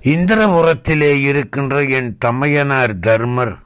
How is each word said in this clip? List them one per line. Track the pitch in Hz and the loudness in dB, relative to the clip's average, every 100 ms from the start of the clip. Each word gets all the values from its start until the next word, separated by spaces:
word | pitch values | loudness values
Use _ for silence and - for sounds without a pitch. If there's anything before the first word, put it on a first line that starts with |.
இந்திரபுரத்திலே | 131 165 180 220 214 170 165 160 - 156 147 143 | 0 0 2 2 2 4 2 0 -2 0 2 2
இருக்கின்ற | 139 139 - 139 139 139 | 0 -2 -4 -6 -2 -2
என் | 139 131 123 - | 0 -2 -4 -4
தமையனார் | 120 123 147 147 143 135 123 98 | -4 -2 0 0 0 0 -2 -2
தர்மர் | 95 113 120 123 120 85 | 0 0 0 -2 -4 -6